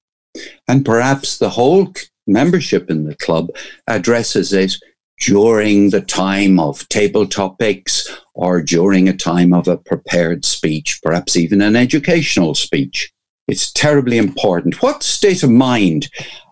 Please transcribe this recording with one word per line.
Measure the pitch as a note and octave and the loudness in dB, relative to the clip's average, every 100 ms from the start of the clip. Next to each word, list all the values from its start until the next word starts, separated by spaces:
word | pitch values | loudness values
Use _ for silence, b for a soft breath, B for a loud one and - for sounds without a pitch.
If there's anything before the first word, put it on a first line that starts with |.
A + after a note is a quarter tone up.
| _ _ _ - B B - | _ _ _ -20 B B 0
and | C3+ C#3 | 0 2
perhaps | A#2 B2+ C#3 - - | 2 2 -2 -4 -4
the | G#2 | -4
whole | A#2 C3 F#3+ F#3+ | 0 2 4 2
c-, | - - _ - | -4 -20 _ -2
membership | G#2 E3 - - F#2+ - | 0 2 -2 -2 -2 -2
in | D#2 D2+ | -4 -6
the | D2 | -8
club | - E2 E2+ - B B - | -4 -2 -4 -10 B B -6
addresses | G#2+ G2+ A#2 A2 G#2 F#2 | -4 0 0 0 -2 0
it | G2 F#2+ - b b _ - | 0 0 -4 b b _ -6
during | - G2+ A2+ A2 G#2+ G2+ G2+ | 0 4 4 2 2 4 4
the | G2 | 2
time | - - G2 G2 G2 F#2 | -2 -4 -2 0 2 2
of | D2 - - | 2 -4 -6
table | A2 G2+ G#2+ G2 | -2 0 0 -2
topics | - F#2+ - A2 G2 - - - B B | -2 -4 -2 -2 -2 -4 -6 -6 B B
or | - F2+ F2+ | -6 -2 0
during | D2+ E2 G2 F#2 F#2+ | 0 2 2 4 2
a | F#2+ | 0
time | E2 F2 F2 | -2 2 4
of | F2 F2+ | 4 2
a | E2+ | -2
prepared | - - - F2 E2 E2+ | -4 -8 -4 -2 -2 -2
speech, | - - D#2 D2+ - - | -4 -4 -4 -4 -6 -6
perhaps | - E2+ - F2+ | -4 -4 -2 -2
even | E2 G2 | 0 2
an | G#2 A#2 | 2 2
educational | B2 D3+ C#3+ E3+ - G2+ E2 C#2+ | 2 0 0 0 0 0 0 -2
speech. | - E2 C3 - - _ _ _ - | -4 -4 -4 -6 -10 _ _ _ -6
It's | F#2 - | -4 -4
terribly | - D3 C#3+ B2 A#2 | -2 2 2 2 0
important. | G2+ - G#2+ E2+ E2 D#2 | 0 0 -2 0 -2 -2
What | B3+ D4 | -2 -2
state | - - G3+ F#3 | -4 0 2 2
of | C#3 | 4
mind | A#2 C3 A#2+ F#2 D#2 - B B B B | 4 4 2 2 0 -6 B B B B